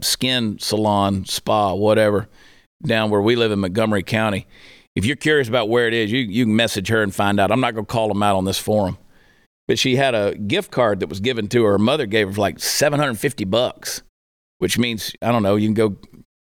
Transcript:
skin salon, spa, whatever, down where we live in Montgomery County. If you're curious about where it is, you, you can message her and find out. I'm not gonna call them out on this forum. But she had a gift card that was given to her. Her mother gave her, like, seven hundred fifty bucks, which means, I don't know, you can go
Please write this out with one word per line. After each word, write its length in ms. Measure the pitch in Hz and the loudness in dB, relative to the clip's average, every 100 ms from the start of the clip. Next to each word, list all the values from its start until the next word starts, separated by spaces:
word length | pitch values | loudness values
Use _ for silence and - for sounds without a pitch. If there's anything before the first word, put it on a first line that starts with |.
skin 580 | - - 127 127 113 101 | -4 -2 -2 0 -2 -4
salon, 680 | - 104 107 101 98 98 95 | -4 0 2 2 2 0 -4
spa, 480 | - - 107 101 | -8 -2 0 2
whatever, 540 | 92 107 110 107 104 - - - - _ _ | 2 2 4 4 2 -2 -14 -20 -20 _ _
down 280 | 151 113 110 | -2 0 2
where 100 | 104 | 2
we 160 | 101 120 | 2 2
live 160 | 113 | 2
in 60 | 101 | 0
Montgomery 440 | 98 95 110 104 | -2 0 0 0
County. 440 | 87 110 110 98 - - - - _ - | -2 -2 0 -2 -6 -20 -20 -20 _ -4
If 80 | |
you're 120 | 127 147 | -2 -2
curious 320 | 151 151 120 | 0 2 2
about 200 | 123 107 | 0 2
where 180 | 120 117 | 2 2
it 60 | |
is, 180 | 113 110 | 0 0
you, 100 | 120 | -2
you 260 | 120 101 120 | -2 0 2
can 100 | 107 | 2
message 320 | 113 - 92 | 0 -2 -2
her 140 | 113 | 0
and 120 | 104 | 0
find 240 | - 101 101 | 0 0 2
out. 140 | 95 | 2
I'm 80 | 113 | 2
not 140 | 123 | -2
gonna 100 | 110 | -4
call 240 | 104 117 110 | -4 -2 0
them 140 | 101 | 0
out 140 | 104 95 | 2 2
on 100 | 95 | 0
this 120 | 95 | -2
forum. 380 | - 107 95 90 - _ _ _ _ _ - | 0 0 0 -4 -14 _ _ _ _ _ -4
But 100 | 120 | -2
she 180 | 135 127 | 0 2
had 180 | 139 | 2
a 200 | 113 101 | 2 0
gift 360 | - 104 160 202 | -2 -4 -4 -4
card 300 | - 117 101 | 0 0 0
that 100 | 90 | -4
was 100 | 98 | -4
given 260 | 107 117 104 | -4 -2 0
to 160 | 120 | 2
her. 80 | 110 | 4
Her 60 | 98 | 4
mother 280 | 107 151 117 | 2 0 0
gave 280 | 110 98 | 0 0
her, 60 | 98 | 0
like, 180 | 98 78 | -2 -2
seven 400 | - - 147 147 | -6 0 0 2
hundred 200 | 147 110 | -2 -2
fifty 260 | 147 - | -4 -4
bucks, 560 | 101 107 123 - - - - _ _ _ _ - | -2 0 0 -4 -12 -12 -14 _ _ _ _ -4
which 180 | 101 107 | -2 0
means, 360 | 120 110 - - | -2 -2 -10 -6
I 100 | 110 | -2
don't 120 | 120 | 0
know, 140 | 98 107 | 2 2
you 120 | 107 | 2
can 60 | |
go 240 | 110 110 95 - - - _ | 2 0 -2 -14 -20 -20 _